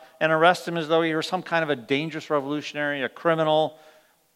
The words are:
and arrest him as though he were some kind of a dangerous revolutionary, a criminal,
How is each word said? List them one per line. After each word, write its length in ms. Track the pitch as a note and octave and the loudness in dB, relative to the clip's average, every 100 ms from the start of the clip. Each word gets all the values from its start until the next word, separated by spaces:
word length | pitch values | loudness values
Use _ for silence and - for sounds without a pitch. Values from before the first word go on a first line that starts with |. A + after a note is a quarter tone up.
| - - | -10 -2
and 100 | D#3 | 0
arrest 340 | D#3+ E3+ E3+ - | 4 6 4 0
him 120 | E3+ | -6
as 100 | D3+ | 0
though 140 | D#3+ | 2
he 120 | E3 | 2
were 80 | D#3 | 0
some 220 | D3+ F#3 | -2 -4
kind 180 | - E3 | -2 -2
of 80 | D#3+ | 0
a 60 | C#3 | -2
dangerous 540 | A2 C#3 D#3+ D3+ - | -2 -2 -2 -6 -2
revolutionary, 720 | D3+ C3+ D3+ C#3+ D3 D3 C#3+ | -2 -2 -6 -6 -6 -4 -4
a 60 | B2 | -6
criminal, 680 | - E3+ E3 D#3 D#3 D3+ - - - _ _ _ | -2 0 2 2 2 2 -4 -20 -20 _ _ _